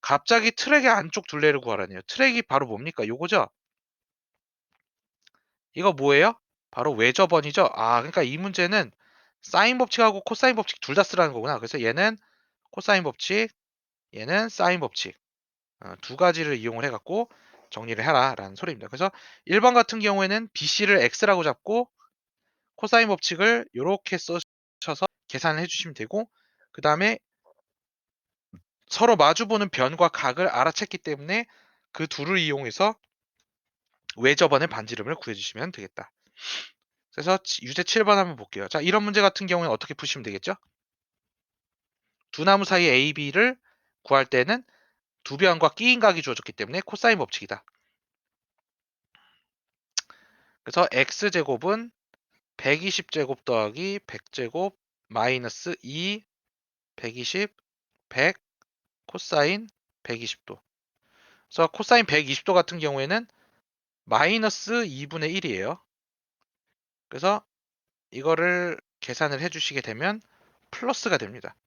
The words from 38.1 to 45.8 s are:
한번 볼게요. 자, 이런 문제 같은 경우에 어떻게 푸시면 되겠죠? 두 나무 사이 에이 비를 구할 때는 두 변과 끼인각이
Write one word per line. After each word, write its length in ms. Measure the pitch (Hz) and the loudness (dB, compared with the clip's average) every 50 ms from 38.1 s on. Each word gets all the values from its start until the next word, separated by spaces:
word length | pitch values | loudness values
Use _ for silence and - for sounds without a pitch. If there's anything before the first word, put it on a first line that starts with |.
| 208 196 | 4 4
한번 180 | 190 175 156 | 2 -2 -4
볼게요. 320 | 120 104 _ - 98 98 95 | -12 -14 _ -10 -10 -8 -4
자, 120 | - 160 | -4 -2
이런 220 | 143 175 190 214 208 | 0 2 0 2 0
문제 180 | 208 208 208 | 0 0 4
같은 260 | 202 196 - - 202 180 | 4 4 2 0 -4 -4
경우에 200 | 180 175 170 160 | -2 -2 0 -2
어떻게 260 | 110 107 - - 143 | -2 -4 -4 -10 -12
푸시면 300 | - - 139 - 143 117 | -10 -8 -8 -8 -8 -8
되겠죠? 300 | 110 101 95 - - 196 - _ _ _ _ _ _ _ _ _ _ _ _ _ _ _ _ _ _ _ _ _ _ _ _ _ _ _ _ _ _ _ _ _ _ | -10 -10 -8 -6 -6 -8 -8 _ _ _ _ _ _ _ _ _ _ _ _ _ _ _ _ _ _ _ _ _ _ _ _ _ _ _ _ _ _ _ _ _ _
두 120 | - - 156 | -10 0 4
나무 200 | 185 196 202 196 | 4 4 4 4
사이 200 | - 190 180 175 | 2 2 4 4
에이 280 | 160 123 127 135 151 147 | 6 6 4 4 2 -2
비를 440 | 151 147 143 131 185 226 247 254 _ _ _ _ _ _ _ _ _ _ | -4 -6 -2 2 2 2 2 2 _ _ _ _ _ _ _ _ _ _
구할 220 | - 143 135 135 | 2 4 4 4
때는 380 | - - 127 123 156 220 254 254 _ _ _ _ _ _ _ _ _ _ _ _ | 4 2 2 4 2 0 -4 -4 _ _ _ _ _ _ _ _ _ _ _ _
두 140 | - 139 143 | -12 -4 2
변과 320 | 190 185 175 165 156 175 | 4 4 4 4 2 2
끼인각이 520 | - - | 2 2